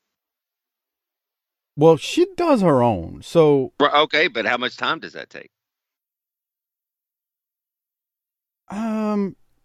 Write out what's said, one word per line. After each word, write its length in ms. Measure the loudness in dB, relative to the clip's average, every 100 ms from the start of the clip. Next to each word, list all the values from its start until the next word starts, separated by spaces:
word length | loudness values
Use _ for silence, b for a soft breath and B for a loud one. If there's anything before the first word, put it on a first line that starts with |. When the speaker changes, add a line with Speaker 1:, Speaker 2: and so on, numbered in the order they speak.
| _ _ _ _ _ _ _ _ _ _ _ _ _ _ _ _ _ 2
Speaker 1:
Well, 200 | 4 4
she 280 | 0 -2 -2 0
does 260 | 0 2
her 200 | 4 4
own, 380 | 2 0 -6 -16
so 500 | -4 2 4 4 0 0
Speaker 2:
Right, 160 | 2 2
okay, 260 | 2 0 -2
but 180 | -2 -4
how 100 | -2
much 200 | -4 -6
time 240 | -6 -6
does 120 | -10
that 140 | -16 -18
take? 220 | -18 -20 _ _ _ _ _ _ _ _ _ _ _ _ _ _ _ _ _ _ _ _ _ _ _ _ _ _ _ _ _ _ _ -16
Speaker 1:
Um, 640 | -10 -6 -6 -4 -4 -4 -8 _ _